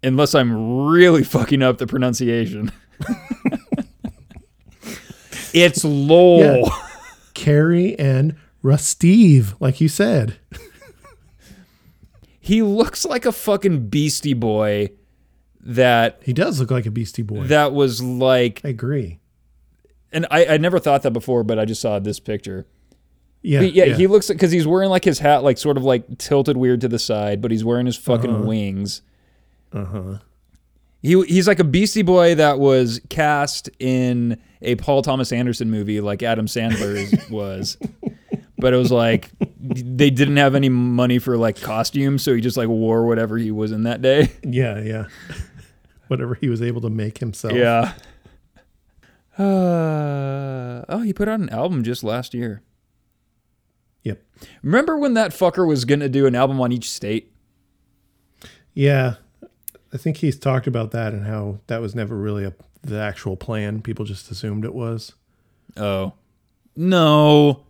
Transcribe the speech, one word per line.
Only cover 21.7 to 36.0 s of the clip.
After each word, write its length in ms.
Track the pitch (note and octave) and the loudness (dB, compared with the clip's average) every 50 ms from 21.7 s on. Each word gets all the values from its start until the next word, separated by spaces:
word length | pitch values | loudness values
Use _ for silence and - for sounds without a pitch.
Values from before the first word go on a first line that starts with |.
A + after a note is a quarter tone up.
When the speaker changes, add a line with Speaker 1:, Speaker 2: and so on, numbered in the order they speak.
| A2+ - - | -4 -4 -4
Speaker 1:
saw 160 | A#2 G#2 G2+ | -2 -2 -2
this 200 | G2 G#2 G#2 - | -4 -4 -6 -8
picture. 460 | _ - G#2+ G2+ - G2 F#2+ F#2 - _ _ _ _ _ _ _ _ _ _ _ _ _ _ _ _ | _ -8 -8 -8 -8 -10 -12 -12 -12 _ _ _ _ _ _ _ _ _ _ _ _ _ _ _ _
Speaker 2:
Yeah, 180 | F#3+ C#3 C#3 | 0 2 4
Speaker 1:
But 140 | F#3 F#3+ D3+ | 4 4 6
yeah, 100 | F#3 F#3 | 6 6
Speaker 2:
yeah. 120 | D3 A#2+ | 6 6
Speaker 1:
he 100 | D3 F3+ | 4 4
looks, 240 | F#3+ G3+ G#3+ F#3+ - | 6 4 4 2 2
'cause 200 | G#3 D#3+ F#3+ F3 | 0 0 2 2
he's 160 | E3 F3+ D#3+ | 2 2 2
wearing, 220 | D3+ E3+ F#3 G3 G3 | 2 2 2 2 2
like, 160 | F#3+ F#3 - | 2 2 2
his 140 | F#3+ D3 - | 0 0 2
hat, 260 | D3+ D3 D3 C3+ B2+ | 4 4 4 4 4
like, 140 | C#3+ B2+ - | 2 0 2
sort 180 | - D3+ C#3+ | 0 -2 -2
of, 60 | C#3 B2+ | 0 2
like, 340 | C3+ B2+ B2 A2 - - | 2 2 0 0 -6 -14
tilted 400 | - - - D3 C#3 C3+ C#3 C#3+ | -14 -4 0 0 2 2 2 0
weird 240 | B2+ B2+ B2+ B2 A#2+ | 2 2 2 2 2
to 80 | A#2 B2 | 0 -2
the 100 | A2+ A2+ | -4 -4
side, 440 | - - A#2 G#2 G#2 G#2 G#2 G#2 G#2+ | -4 -4 -4 -2 -2 -2 -4 -4 -2
but 80 | A#2+ | -2
he's 160 | A2+ A2 A2+ | -2 -2 0
wearing 180 | A2+ A#2+ A#2+ B2 | -2 -2 0 -2
his 140 | B2 A#2 - | -4 -4 -6
fucking 320 | - - B2 A2+ A#2+ B2 A#2 | -2 -2 -2 0 0 -2 -2
Speaker 2:
Uh-huh. 80 | G#2+ G#2 | -2 -2
Speaker 1:
wings. 580 | G#2+ A2 A2 G2+ G2 F#2+ F#2+ G2+ G2 - - _ _ _ _ _ _ _ _ _ _ _ _ _ _ - | -2 -2 -4 -4 -4 -6 -6 -6 -8 -8 -12 _ _ _ _ _ _ _ _ _ _ _ _ _ _ -12
Speaker 2:
Uh-huh. 460 | - G2+ F2 F#2 G#2+ F2+ F#2 F#2+ G2+ _ _ _ _ _ _ _ _ _ _ _ _ _ _ _ _ - | -10 -10 -8 -10 -10 -10 -12 -12 -14 _ _ _ _ _ _ _ _ _ _ _ _ _ _ _ _ -2
Speaker 1:
He, 180 | C3+ F3 F#3 F#3 | 2 2 2 4
he's 220 | - E3+ F#3+ F3+ | 4 2 2 2
like 140 | G3+ G3+ E3 | 2 2 2
a 40 | F3+ | 2
Beastie 380 | D3+ C3 F3 G3+ G3+ - G#3 G#3 | 2 2 0 0 0 0 -2 0
Boy 320 | E3+ F#3 F3+ F3 E3+ E3+ | 4 4 6 6 6 4
that 240 | D3+ D#3 D3 C#3+ C3 | 4 4 2 2 4
was 420 | C#3 C#3 C3+ C3 B2+ A#2 A2+ A#2+ _ - | 4 4 4 4 2 0 -2 -8 _ -12
cast 600 | - D#3+ D#3 D3 D3 C#3+ C#3+ C#3+ - - - - - _ | -4 -2 0 0 0 0 -2 -4 -6 -10 -12 -14 -16 _
in 600 | - B2+ C3 B2+ B2+ B2 B2 A#2+ A#2+ A#2+ A#2 A2+ _ _ _ _ - | -4 -2 -2 0 0 0 -2 -2 -2 -2 -4 -6 _ _ _ _ -4
a 120 | - B2 | -4 -4
Paul 260 | A#2+ - - C#3+ C#3 B2+ | -4 -2 0 0 0 0
Thomas 280 | D3 C3 C3 B2+ - B2+ | 0 -2 -2 -2 -4 -2
Anderson 380 | A#2+ B2 B2 A#2 - A#2+ A2 | -4 -2 -2 -4 -4 -4 -4
movie 300 | A2 G#2+ G2+ G2+ G#2+ G#2 | -4 -4 -4 -4 -4 -4